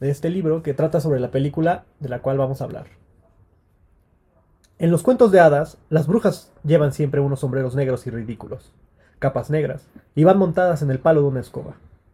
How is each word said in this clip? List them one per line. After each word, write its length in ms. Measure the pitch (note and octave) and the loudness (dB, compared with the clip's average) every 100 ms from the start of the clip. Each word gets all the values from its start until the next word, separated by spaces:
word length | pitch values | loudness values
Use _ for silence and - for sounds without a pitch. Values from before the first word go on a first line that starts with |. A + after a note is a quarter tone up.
de 100 | C3+ | -6
este 200 | C#3 E3 | -4 -4
libro 340 | F#3 D#3+ D#3+ | -2 -2 -2
que 100 | D#3 | -4
trata 260 | C3+ D#3 E3 | -4 -2 -2
sobre 200 | D#3 C3 | -2 -2
la 100 | B2 | -2
película 540 | C3+ C#3+ D#3+ E3 - - _ | -4 -4 -2 -2 -2 -8 _
de 80 | C3+ | -12
la 100 | A#2+ | -8
cual 180 | C3+ C#3 | -4 -2
vamos 240 | C3 C3+ | -2 -4
a 40 | |
hablar. 220 | B2 - - _ _ _ _ _ _ _ _ _ _ _ _ _ _ _ _ _ _ - | -10 -12 -18 _ _ _ _ _ _ _ _ _ _ _ _ _ _ _ _ _ _ -4
En 100 | E3 | 0
los 140 | E3+ | 2
cuentos 260 | - B3+ A#3 | 2 4 6
de 80 | F#3+ | 8
hadas, 400 | E3 C#3+ D#3 - _ | 6 4 0 -10 _
las 180 | D#3 C#3+ | 0 2
brujas 420 | A3 G3+ - - _ | 0 0 -2 -8 _
llevan 280 | D3 D#3 D3 | 0 2 2
siempre 280 | C3+ D3 C#3+ | 0 -2 0
unos 180 | C#3 C3+ | -2 -2
sombreros 380 | C3+ C3 C3 C3+ | -4 -4 -4 -2
negros 280 | C3 B2 B2 | -2 -4 -6
y 20 | |
ridículos, 600 | A#2 A2+ A2 D#2+ - - _ _ _ _ _ | -10 -10 -12 -14 -16 -18 _ _ _ _ _
capas 280 | C#3 B2 A2+ | -4 -4 -4
negras, 380 | D3+ C#3 C#3+ - - _ - | -2 -2 -4 -10 -20 _ 2
y 80 | |
van 140 | D#3+ G3 | 4 4
montadas 440 | F3+ E3+ F3+ D#3 | 2 2 0 0
en 80 | C#3+ | -2
el 80 | C3 | 0
palo 220 | E3 D#3+ | 2 2
de 80 | C#3+ | 2
una 120 | C3 | -2
escoba. 360 | A2+ - - - - _ _ | -8 -12 -14 -16 -20 _ _